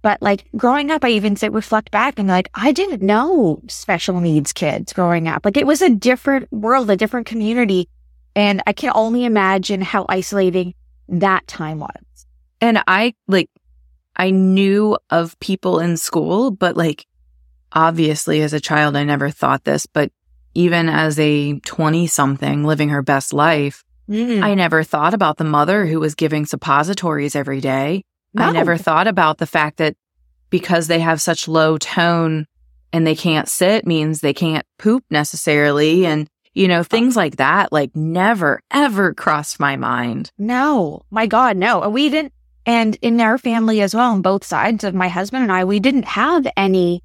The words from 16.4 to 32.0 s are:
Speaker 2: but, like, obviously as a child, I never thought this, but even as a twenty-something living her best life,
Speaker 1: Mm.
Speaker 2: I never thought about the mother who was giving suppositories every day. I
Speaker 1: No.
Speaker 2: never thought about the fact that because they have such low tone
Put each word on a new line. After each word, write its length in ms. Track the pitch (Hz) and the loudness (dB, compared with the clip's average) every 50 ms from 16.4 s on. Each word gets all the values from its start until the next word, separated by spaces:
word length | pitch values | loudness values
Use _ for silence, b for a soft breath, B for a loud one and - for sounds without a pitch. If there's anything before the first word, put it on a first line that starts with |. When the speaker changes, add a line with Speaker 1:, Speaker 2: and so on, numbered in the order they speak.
| 247 269 | 0 -2
Speaker 2:
but, 260 | 196 190 - 175 160 | -2 0 -2 -2 0
like, 300 | 165 165 165 147 - - _ _ _ _ _ _ _ _ _ _ _ _ _ - | 0 -2 -2 -2 -6 -12 _ _ _ _ _ _ _ _ _ _ _ _ _ 0
obviously 680 | 156 160 165 165 165 160 151 151 151 - - 156 151 151 | 2 2 2 2 2 0 0 0 -2 -2 -2 0 0 0
as 100 | 151 151 | 0 -2
a 80 | 151 | -4
child, 360 | - - 160 151 151 147 143 | -4 -2 0 0 0 0 0
I 80 | 143 147 | -2 -2
never 260 | 147 147 139 143 143 | -2 -2 -2 -2 -4
thought 340 | 143 _ - 131 135 147 _ | -4 _ -2 0 0 0 _
this, 220 | 143 143 143 - | -2 -2 -2 -4
but 240 | - _ 156 147 - _ _ _ _ _ _ _ _ _ | -4 _ -2 -2 -2 _ _ _ _ _ _ _ _ _
even 340 | - 180 175 170 170 165 165 | 0 0 2 2 2 0 0
as 300 | 156 151 156 156 151 151 | 0 0 0 0 0 0
a 400 | 151 151 147 147 147 143 147 143 | 2 2 2 0 0 -2 -6 -6
twenty-something 1040 | - - - - 156 156 156 170 175 160 - - 143 135 139 135 - 139 139 143 147 | -8 -12 -6 -2 0 0 2 0 0 0 0 0 0 -2 -2 -4 -4 -4 -2 -2 0
living 240 | 151 156 147 151 147 | 0 0 0 0 0
her 120 | 147 143 135 | 0 -2 0
best 300 | - 143 139 135 - - | 0 -2 -2 -2 -2 -2
life, 520 | 143 147 165 165 147 143 139 - - _ _ _ _ _ - | 0 2 2 2 0 -2 -4 -6 -10 _ _ _ _ _ -6
Speaker 1:
Mm. 320 | 208 214 233 247 233 208 196 | -4 -4 -2 -2 0 0 0
Speaker 2:
I 120 | 208 202 | 0 2
never 280 | 196 180 165 165 160 156 | 2 0 2 2 0 0
thought 320 | - - 151 147 165 196 | 0 -2 0 0 0 2
about 220 | 214 196 160 151 - | 2 0 0 0 -2
the 60 | 160 | -2
mother 420 | 156 151 147 147 160 190 214 202 | 0 2 2 2 2 2 0 0
who 140 | 160 160 160 | 0 -2 -2
was 160 | 156 156 147 | -2 -4 -2
giving 280 | - 165 151 156 151 151 | -2 -2 0 0 -2 -2
suppositories 920 | 147 - 131 - - 139 143 151 170 202 202 - 170 156 147 143 143 - | -4 -6 -8 -2 0 2 2 2 0 -4 -4 -4 -4 -2 -2 -4 -4 -4
every 240 | 147 139 139 139 135 | -4 -4 -4 -4 -4
day. 420 | 135 139 135 135 135 147 170 196 - _ _ _ _ _ _ | -2 -2 -2 -2 -2 -2 -4 -4 -6 _ _ _ _ _ _
I 100 | 214 - | 0 0
Speaker 1:
No. 60 | - 175 | 2 2
Speaker 2:
never 240 | 165 165 170 170 | 2 2 2 0
thought 300 | 165 170 - 160 160 185 | 0 0 0 2 2 2
about 320 | 220 208 180 170 156 156 _ | 2 2 2 2 2 2 _
the 80 | 170 | -6
fact 300 | 156 - 165 151 151 - - | -2 0 0 0 0 -2 -2
that 160 | 160 151 160 _ _ _ _ _ _ _ _ _ _ _ | -2 -2 -2 _ _ _ _ _ _ _ _ _ _ _
because 380 | - 180 - - 180 170 165 156 | -4 -4 0 0 0 0 2 0
they 100 | 170 165 | 0 0
have 240 | 165 165 165 156 - | 2 0 0 0 0
such 240 | - 165 - - | -2 -2 -4 -4
low 320 | - 160 160 156 156 160 156 | -2 2 2 2 2 2 0
tone 680 | - - - - | -4 -4 -2 0